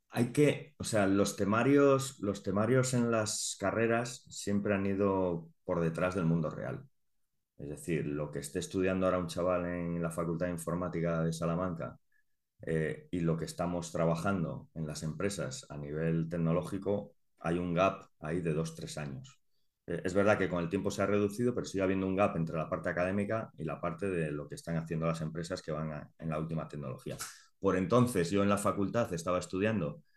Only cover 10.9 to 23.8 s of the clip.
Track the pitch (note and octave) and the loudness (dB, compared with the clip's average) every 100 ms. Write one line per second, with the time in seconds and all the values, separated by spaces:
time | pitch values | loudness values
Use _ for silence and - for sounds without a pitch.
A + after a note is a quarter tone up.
10.9 | E2+ E2 E2 E2 E2 E2 E2+ F#2 D#2+ B1 | -2 0 0 0 -2 -2 -2 -2 -4 -8
11.9 | - _ _ _ _ _ _ - D#2+ D#2 | -12 _ _ _ _ _ _ -4 -2 -2
12.9 | - - F2+ E2 D#2+ D#2+ - F2 F2 E2 | -4 -6 -2 0 0 -2 -4 -4 -4 -4
13.9 | E2+ E2 E2 G2+ G2 D#2 C2+ - D#2+ D#2 | 0 2 2 0 0 -2 -6 -10 -8 -8
14.9 | D2+ D#2 D#2 G2+ G2 C2 C2 - D2 C#2+ | -6 -6 -4 -4 -4 -6 -8 -12 -12 -8
15.9 | D2+ E2 E2 D#2+ F2 E2 E2+ E2 G2 G2 | -2 0 0 0 0 0 0 0 -4 -2
16.9 | G2+ - - _ _ E2 F2 F2+ E2+ F#2+ | -2 -4 -16 _ _ -2 -2 0 2 2
17.9 | - - _ D2+ E2+ E2 D2+ E2 - - | 2 -8 _ -4 -2 0 0 -2 -6 -10
18.9 | - D2 C2+ C2 - _ _ _ _ - | -8 -8 -8 -14 -20 _ _ _ _ -6
19.9 | E2+ F#2 F#2 G2+ G#2 F#2 F2 E2+ F#2+ G2 | -4 0 4 6 6 4 0 0 0 -2
20.9 | G2 G2 G2+ G#2 G2+ A#2+ A#2+ E2 F#2+ F#2+ | 0 2 2 2 0 -2 -2 -4 0 0
21.9 | F#2+ F#2+ F#2+ G2+ E2 D#2+ D#2+ D2+ F2+ F2+ | 2 0 2 2 2 -2 -2 -2 -4 -2
22.9 | E2+ F2+ G2+ G2+ A2 - - D#2 C#2+ | 0 0 0 -2 -2 -6 -8 -8 -4